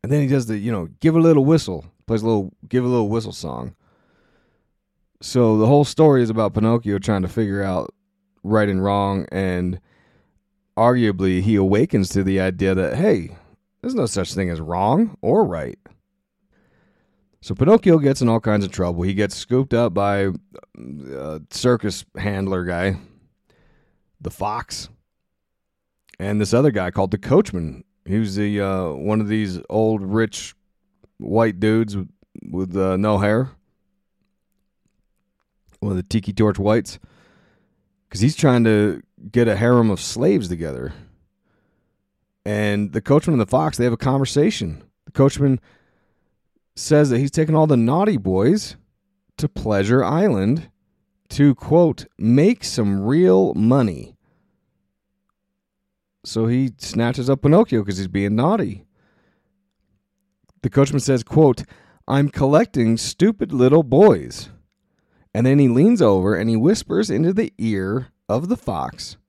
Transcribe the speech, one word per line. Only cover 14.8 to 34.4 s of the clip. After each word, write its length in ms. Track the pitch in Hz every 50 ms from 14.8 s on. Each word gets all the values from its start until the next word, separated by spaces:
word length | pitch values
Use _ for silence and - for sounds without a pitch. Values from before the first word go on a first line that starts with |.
| 98 107 131 190 233 214 - _
or 220 | - - - 107 107
right. 340 | - 87 80 71 60 - _ _ - _ _ _ _ _ _ _ _ _ _ _ _ _ _ _ _ _ _ _ _ _ _ _ _ _ _ _ _ _ _
So 120 | - - -
Pinocchio 460 | - 131 160 220 226 - 190 165 160
gets 220 | 143 139 135 -
in 80 | 135 117
all 100 | 113 113
kinds 240 | - 110 104 104 98
of 80 | 95
trouble. 320 | - - 90 87 87 85 90
He 100 | 95 98
gets 220 | 98 104 98 -
scooped 380 | - - _ 120 127 135 131 120
up 200 | 117 120 113 85
by 360 | 98 101 101 101 101 98 98 90 - _ _ _ - - _ _
a 640 | 50 58 64 71 73 67 65 67 65 69 78 78 78 73 _
circus 540 | - - - 123 123 113 - 104 90 - - _ _
handler 460 | - - 104 101 95 98 95 95 92 90
guy. 340 | 90 87 85 92 98 92 - - - _ _ _ _ _ _ _ _ _ _ _ _ _ _ _ _ _ _ _ _ _ _
The 100 | - -
Fox, 580 | - - 95 104 107 104 - _ - - - - - _ _ _ _ _ _ _ _ _ _ _ _ _ _ _ _ _ _ _ _ _ _ _ _ _
and 220 | 92 101 104 107
this 120 | 104 98 -
other 180 | 120 143 151
guy 200 | 107 104 92 90
called 200 | - - 98 92
the 60 | 101
Coachman. 680 | 95 - - - 185 202 - - 90 82 78 67 - - _ _ _ _
He 140 | - 95 110
was 160 | 113 101 95
the, 240 | 101 104 104 104 101
uh, 320 | 98 98 95 95 92 82 71
one 280 | 65 73 101 107 110
of 60 | 107
these 320 | 101 107 110 107 95 90 87 - -
old, 320 | - 107 110 110 110 104
rich, 540 | 98 95 104 113 113 107 - - - - - _ _ _ _ _ _ _ _ _ _ _ _
white 420 | _ 50 57 92 110 117 113 98 87
dudes 360 | 107 110 110 113 117 107 101
with, 140 | 98 92 - _ _ _ _ _ - 50 -
with, 260 | 71 92 95 92 87
uh, 220 | 98 95 95 95
no 220 | 95 101 107 107 98
hair. 320 | 101 104 107 117 131 131 - _ _ _ _ _ _ _ _ _ _ _ _ _ _ _ _ _